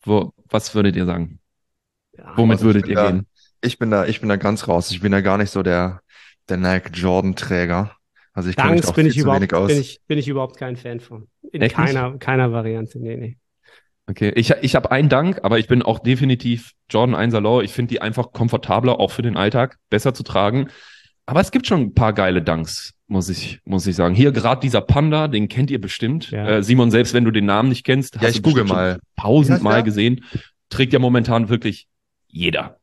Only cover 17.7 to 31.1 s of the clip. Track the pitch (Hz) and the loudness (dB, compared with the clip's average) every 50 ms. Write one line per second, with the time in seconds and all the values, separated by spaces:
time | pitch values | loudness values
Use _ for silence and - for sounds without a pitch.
17.7 | - - 120 117 120 - - 107 110 - 120 - _ - 117 117 117 107 - - | -4 -6 -4 -4 -4 -6 -4 -4 -4 -4 -6 -6 _ -2 -2 0 0 -2 -2 0
18.7 | 92 104 117 123 123 - - 95 - - 117 120 107 - 190 208 - 127 123 127 | 0 2 2 2 2 2 0 -2 -2 -2 -4 -2 0 0 0 0 2 0 -2 -2
19.7 | - _ _ _ - 107 - 139 127 - - - - 95 98 101 113 135 139 139 | -4 _ _ _ -2 0 0 -2 -4 -4 -10 -4 -2 0 0 2 0 -2 -4 -4
20.7 | - - - - - - _ _ _ _ _ - 120 131 143 - - 262 254 - | -8 -20 -20 -20 -20 -20 _ _ _ _ _ -2 0 0 0 0 -2 -4 -2 0
21.7 | 220 170 127 101 - - 120 110 107 104 98 92 90 90 82 82 82 80 80 80 | 0 0 0 0 0 2 2 2 2 2 0 2 2 0 0 0 -2 -2 -4 -8
22.7 | - - - - _ _ _ _ 101 95 87 87 90 - - - - - _ - | -10 -14 -14 -16 _ _ _ _ -2 -2 -2 -2 -6 -8 -8 -12 -12 -14 _ -4
23.7 | 95 95 85 101 87 85 87 87 90 104 131 143 135 - - 117 127 123 - 139 | -4 -2 -2 -2 0 0 2 2 4 4 4 4 4 2 0 0 0 0 -2 0
24.7 | 113 107 101 - - 139 151 156 151 151 156 151 135 107 107 101 - 120 131 135 | 0 0 2 2 2 2 2 2 0 0 -2 -2 -2 -2 -2 -2 -2 -2 -2 -2
25.7 | 139 120 98 98 - - - 113 143 160 151 - - 104 104 107 107 107 101 104 | -2 -6 -6 -8 -8 -6 -4 -4 -4 -4 -8 -8 -8 -6 -2 0 0 0 2 2
26.7 | 123 127 120 117 107 113 120 117 - 123 120 113 110 107 101 101 98 104 117 135 | 4 4 4 6 4 4 2 4 2 2 2 2 2 2 0 2 2 2 2 2
27.7 | 127 - - - 131 135 131 - - 113 110 117 113 - 98 160 151 127 110 98 | 0 -2 0 0 0 0 0 -4 -6 -2 0 0 0 2 2 2 2 4 2 2
28.7 | 92 90 92 92 92 87 - _ _ - - 104 120 151 147 135 - 175 - 104 | 2 2 2 0 -2 -4 -8 _ _ -8 0 2 4 4 6 4 4 2 4 2
29.7 | 110 117 113 110 104 104 104 117 127 127 - - - - - _ _ _ _ _ | 2 2 2 0 0 0 2 0 0 -2 -6 -12 -14 -14 -14 _ _ _ _ _
30.7 | - - 135 123 127 131 127 123 | -2 -2 0 2 2 2 4 4